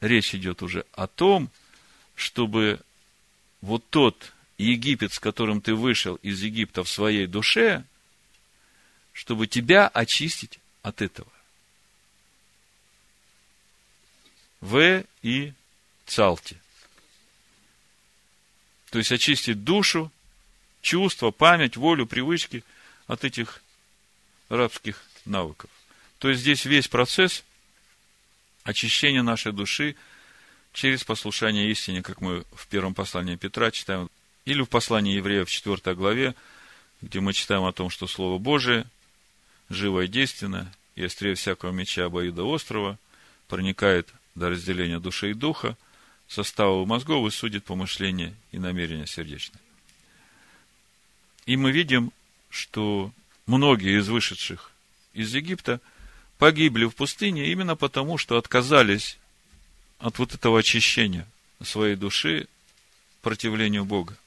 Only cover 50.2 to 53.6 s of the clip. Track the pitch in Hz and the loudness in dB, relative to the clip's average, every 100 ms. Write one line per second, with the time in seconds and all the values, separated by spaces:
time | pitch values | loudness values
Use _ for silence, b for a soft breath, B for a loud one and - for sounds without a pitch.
50.2 | b b b b b _ _ _ _ _ | b b b b b _ _ _ _ _
51.2 | _ _ - 131 135 143 160 127 120 - | _ _ -2 2 4 2 4 2 2 -4
52.2 | _ _ _ - - - 107 101 98 - | _ _ _ -12 -8 -4 -2 -2 -4 -10
53.2 | _ _ - 127 | _ _ 0 4